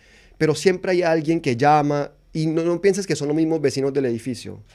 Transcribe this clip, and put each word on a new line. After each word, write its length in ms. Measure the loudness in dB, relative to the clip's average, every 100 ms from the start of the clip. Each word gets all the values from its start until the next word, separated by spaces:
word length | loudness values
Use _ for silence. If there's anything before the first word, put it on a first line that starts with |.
| _ -20 -12 -2
pero 180 | 0 2
siempre 340 | 0 0 0
hay 100 | 0
alguien 380 | 2 0 0 -2
que 160 | 0 2
llama 540 | 4 4 2 -2 -4 _ _
y 140 | -4 -2
no, 160 | 0
no 160 | -2 0
pienses 260 | 2 0 -2
que 80 |
son 140 | -4 -2
los 80 | 0
mismos 240 | 0 0
vecinos 320 | 0 0 -2
del 140 | 0 -2
edificio. 540 | -2 -6 -10 -10 -16 -18